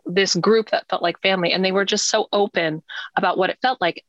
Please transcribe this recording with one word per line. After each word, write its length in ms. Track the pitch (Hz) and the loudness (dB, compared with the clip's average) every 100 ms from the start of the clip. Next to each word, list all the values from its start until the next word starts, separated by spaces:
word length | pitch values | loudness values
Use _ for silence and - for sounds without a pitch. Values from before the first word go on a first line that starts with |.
this 300 | - 180 190 | 0 -2 0
group 360 | 175 190 226 220 | 0 2 2 2
that 160 | 185 - | -4 -2
felt 120 | 180 | -2
like 180 | 175 165 | -2 -2
family. 300 | 190 190 170 | 0 0 0
And 120 | 180 | 0
they 80 | 190 | 0
were 140 | 190 196 | 0 0
just 240 | 208 - | -2 0
so 180 | 220 - | 0 0
open 500 | 202 202 180 165 156 - - - 196 | 0 0 0 -2 -4 -10 -14 -8 -2
about 220 | 190 170 | 0 2
what 120 | 180 | 0
it 80 | - | 0
felt 180 | 254 - | -2 0
like. 240 | 170 - | -2 -2